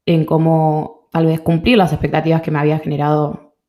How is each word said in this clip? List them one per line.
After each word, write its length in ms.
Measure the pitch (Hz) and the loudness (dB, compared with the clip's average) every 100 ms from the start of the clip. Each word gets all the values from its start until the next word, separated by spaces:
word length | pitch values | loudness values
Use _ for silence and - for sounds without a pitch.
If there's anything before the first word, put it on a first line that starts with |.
en 220 | - 165 151 | 0 0 2
cómo 840 | 160 160 160 156 156 - - _ | 2 2 2 2 -2 -6 -14 _
tal 140 | 165 | -2
vez 160 | 165 160 | 0 0
cumplir 380 | - 165 226 240 | 0 0 2 2
las 140 | 170 | 2
expectativas 500 | 147 147 151 160 160 | 0 -2 -2 0 -2
que 80 | 160 | -2
me 80 | 147 | -2
había 220 | 151 156 | 0 -2
generado 760 | 156 147 147 151 147 - - _ | -4 -2 0 0 -2 -6 -16 _